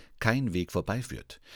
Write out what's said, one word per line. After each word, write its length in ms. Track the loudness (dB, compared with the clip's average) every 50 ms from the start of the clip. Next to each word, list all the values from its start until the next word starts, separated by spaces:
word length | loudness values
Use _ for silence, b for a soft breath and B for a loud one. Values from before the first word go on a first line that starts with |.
| B B B -2
kein 320 | 2 2 4 4 2 2 2
Weg 180 | 2 0 2
vorbeiführt, 680 | 0 -2 0 0 -2 -2 -4 -6 -8 -10 -12 -12 -18 -20 B B B